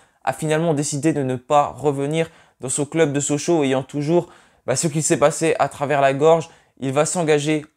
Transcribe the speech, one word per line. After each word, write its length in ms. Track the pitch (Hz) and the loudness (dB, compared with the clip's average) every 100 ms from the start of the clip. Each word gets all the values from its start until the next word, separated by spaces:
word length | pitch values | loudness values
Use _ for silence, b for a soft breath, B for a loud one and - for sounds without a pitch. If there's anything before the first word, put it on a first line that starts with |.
| B B | B B
a 100 | - | -8
finalement 400 | - 156 156 170 | -4 -2 0 0
décidé 400 | 143 147 143 160 | 0 -2 -2 0
de 100 | 147 | 0
ne 120 | 131 127 | -2 -4
pas 320 | - 147 117 | 0 2 0
revenir 640 | 113 143 139 139 160 160 b b b | -2 -4 -2 -2 -2 -4 b b b
dans 100 | 123 | -8
son 160 | 147 143 | -6 -2
club 280 | 160 151 | 0 0
de 60 | 143 | 0
Sochaux, 440 | 135 147 175 170 | -2 -2 0 0
ayant 180 | 135 131 | 2 0
toujours, 480 | 127 143 147 170 165 b b b - | -4 -6 0 0 0 b b b -4
bah, 80 | 127 | -2
ce 120 | 165 | -2
qui 140 | 156 | -2
s'est 160 | - 147 | 0 2
passé 380 | 147 156 160 - | 2 2 0 0
à 120 | 143 | -2
travers 320 | - 143 143 | -2 -2 2
la 120 | 135 | 2
gorge. 360 | 131 156 165 - b b b | 4 4 4 2 b b b
Il 120 | 135 | -4
va 140 | 135 160 | 0 0
s'engager 600 | 180 156 151 147 156 - | 0 0 0 0 -4 -6